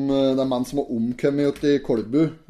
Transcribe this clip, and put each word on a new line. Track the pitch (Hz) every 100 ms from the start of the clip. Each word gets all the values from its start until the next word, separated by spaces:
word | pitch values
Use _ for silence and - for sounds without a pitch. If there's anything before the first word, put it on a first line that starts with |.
| 139
eh, | 135 135 131
det |
er | 131
mann | 123
som | 127 143
har | -
omkommet | 117 117 123 147 143 143 139
ute | 147
i | 139
Kolbu. | 139 117 107 139 160 160 -